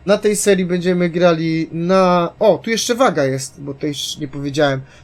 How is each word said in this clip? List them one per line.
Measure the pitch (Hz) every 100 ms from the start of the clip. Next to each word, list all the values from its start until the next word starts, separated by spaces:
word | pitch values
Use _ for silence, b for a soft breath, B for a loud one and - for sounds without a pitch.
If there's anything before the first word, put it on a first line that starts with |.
| 175
na | 202
tej | 208 202
serii | 208 190
będziemy | 180 180 175 180 175
grali | 170 175 165 165 160 160
na, | 160 170 190 185 180 170 -
o, | 214 151
tu | -
jeszcze | 220 -
waga | 233 254 156
jest, | 135 131 135 -
bo | 143
to | 139 151
już | 139 - -
nie | 147
powiedziałem. | 143 143 139 143 135 - B